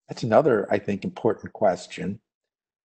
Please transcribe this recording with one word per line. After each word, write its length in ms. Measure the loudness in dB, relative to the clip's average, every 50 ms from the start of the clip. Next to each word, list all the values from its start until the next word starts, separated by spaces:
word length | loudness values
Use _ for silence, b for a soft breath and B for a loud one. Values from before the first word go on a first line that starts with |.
| _
That's 160 | -18 -12 -8 -2
another, 420 | 4 4 6 6 6 2 2 2 0
I 80 | -2 -2
think, 240 | -2 -4 -6 -6 -6
important 480 | -10 -8 -2 -2 -2 -2 -2 -8 -16
question. 720 | -4 0 0 0 0 -2 -6 -14 -14 -10 -8 -8 -8 -10 _ _ _ _ _ _ _ _ _ _ _ _ _